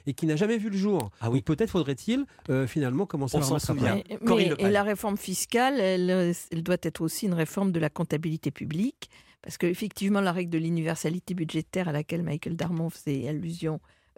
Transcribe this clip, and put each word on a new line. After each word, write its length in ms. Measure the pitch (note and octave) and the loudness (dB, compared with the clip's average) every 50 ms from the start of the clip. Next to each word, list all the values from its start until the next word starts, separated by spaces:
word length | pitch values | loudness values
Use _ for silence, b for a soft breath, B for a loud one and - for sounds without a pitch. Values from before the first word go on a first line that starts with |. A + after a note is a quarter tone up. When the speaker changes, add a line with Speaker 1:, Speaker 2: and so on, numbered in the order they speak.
| B | B
Speaker 1:
et 60 | C#3+ C3 | -6 -4
qui 120 | - F3 | 0 0
n'a 100 | D#3 D3+ | 2 2
jamais 220 | D3+ G#3 G#3+ A#3 A3+ | 2 2 2 2 0
vu 100 | G3+ A3+ | 0 -2
le 60 | G3 | 0
jour. 340 | F#3+ F#3+ G#3 G3+ E3 A#2 G2 - - | 0 2 2 2 2 0 -2 -4 -4
Speaker 2:
Ah 100 | A2+ A2+ | -2 0
oui. 80 | B2 C3+ | 0 2
Speaker 1:
Donc 60 | - | 2
peut-être 240 | - D#3 - A3+ - | 2 2 2 2 2
faudrait-il, 560 | - F3+ D3 C3+ C#3 - - - A#3 C4+ C#4+ - b b b b | 2 0 0 0 -2 -4 -2 0 0 0 0 -4 b b b b
euh, 160 | C3 C3 C3+ | 2 2 2
finalement 400 | B2 - D#3 C#3+ B2 B2+ D3+ G3+ | 2 0 0 0 2 2 0 0
commencer 300 | - - D3 C#3 B2 - | 0 -2 -2 -2 0 2
Speaker 2:
On 40 | D3+ | 2
Speaker 1:
à 20 | |
Speaker 2:
s'en 60 | C#3+ C3+ D#3 | 2 2 0
Speaker 1:
remettre 160 | D3 - - | 0 0 0
à 40 | - | 0
Speaker 2:
souvient. 200 | C#3 A#2+ - - G2+ | 2 2 2 2 0
Speaker 1:
plat. 140 | - - G#3 - | -2 -4 -6 0
Speaker 3:
Mais, 60 | - | 2
Speaker 2:
Corinne 180 | A#3 - A3 F#3+ E3+ | 4 6 6 6 4
Speaker 3:
mais, 20 | |
Speaker 2:
Lepage. 180 | D3 C#3 G3 G3 | 2 2 2 4
Speaker 3:
et 40 | |
la 100 | G#3 G3+ | 4 4
réforme 340 | G3+ G#3+ G3+ F#3+ - G#3 G3 | 4 2 0 0 -2 -2 -2
fiscale, 640 | G3+ - - F#3 - - - - A#3 B3 C4 C#4+ B3+ | -2 -4 -4 -4 -4 -2 0 2 2 2 2 2 2
elle, 300 | F#3+ F#3+ F#3 F3+ F3+ F3+ | 2 2 2 2 2 2
euh, 220 | F#3 F#3 F3 F3 E3+ - - - | 4 4 2 2 0 -2 -4 -6
elle 100 | E3 E3 | -6 -4
doit 140 | E3 F3 F3+ F3 | 0 0 0 0
être 180 | - E3 - - | 0 -4 -4 -2
aussi 260 | E3+ D#3+ - - - | -2 -2 -2 -2 -2
une 80 | G3 F3 | 0 2
réforme 380 | E3 D#3+ - - G3+ G3 F#3+ | 0 0 0 0 0 0 2
de 80 | F3 E3+ | 2 2
la 80 | D#3 D3 | 0 0
comptabilité 600 | - - E3+ - - D3 D#3+ E3 D#3 D#3+ - C#3+ | 0 -2 -2 0 0 -2 0 -2 -2 -2 -2 -4
publique, 600 | - - - - D3+ E3 G#3 C4+ - - - - b b b b b b | -4 -4 -6 -4 -2 0 -2 -2 -2 -6 -16 -20 b b b b b b
parce 140 | - - - - | -16 -14 -6 -2
qu'effectivement, 600 | - F3 F#3 - A3 G3 - - G3 G3 G#3 G3+ | 0 0 0 0 -4 -6 -4 -2 0 2 2 4
la 120 | G3 F#3 | 2 2
règle 180 | E3+ F#3 F3+ E3+ | 0 0 -2 -2
de 80 | E3 D#3+ | -2 0
l'universalité 760 | D#3+ E3 E3+ E3 D#3 D#3+ E3 - - D#3 E3 F3+ - - F3+ | 0 0 0 0 0 -2 -2 -2 -2 -2 -2 -4 -4 -6 -4
budgétaire 540 | F#3 D#3+ D#3 - D#3+ D#3+ _ - F#3 F3+ E3+ | -4 -4 -2 -2 -4 -4 _ -2 -2 -2 0
à 40 | |
laquelle 300 | D3 D3 D3+ - E3+ E3+ | -2 -2 -2 -2 -4 -4
Michael 340 | E3+ D#3+ D3 D#3 - - E3+ | -2 -2 -4 -4 -4 -4 -4
Darmon 340 | E3 E3+ E3+ F3 E3 E3 D#3+ | -4 -4 -2 -2 -2 -2 -4
faisait 360 | - - - D3+ C#3+ C3+ - C3+ | -6 -6 -4 -4 -2 -2 -2 -4
allusion, 520 | D#3 D3+ F3+ E3 E3+ E3+ E3 D#3 D#3 D3+ b b b b b b b | -4 -4 -4 -6 -6 -4 -4 -4 -4 -6 b b b b b b b